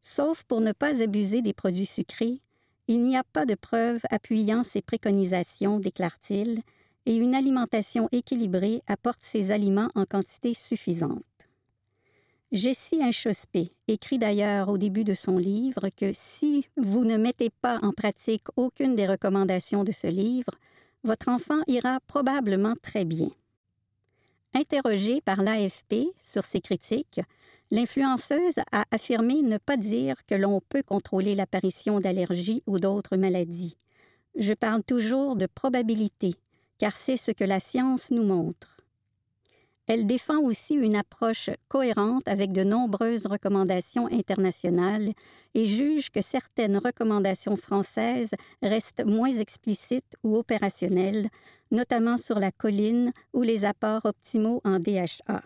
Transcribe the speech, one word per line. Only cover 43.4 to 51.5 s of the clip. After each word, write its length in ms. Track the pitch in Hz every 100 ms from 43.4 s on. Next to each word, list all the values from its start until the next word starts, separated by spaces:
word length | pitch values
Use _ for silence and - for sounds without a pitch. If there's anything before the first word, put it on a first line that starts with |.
| 196 196 185 185 - - 240
internationales 1040 | 233 185 196 190 170 175 175 180 214 208 214 - - _
et 140 | - 220
juge 440 | 214 285 311 269
que 120 | -
certaines 560 | - 262 - - 220 202
recommandations 800 | 247 - 226 208 196 190 - 202
françaises 760 | - 202 190 - 226 247 226 208 - _
restent 420 | 202 220 - -
moins 300 | 220 220 254
explicites 840 | 247 214 - - 202 - 254 - -
ou 140 | 220 214
opérationnelles, 920 | 233 220 196 - 180 180 190 208 208 _ -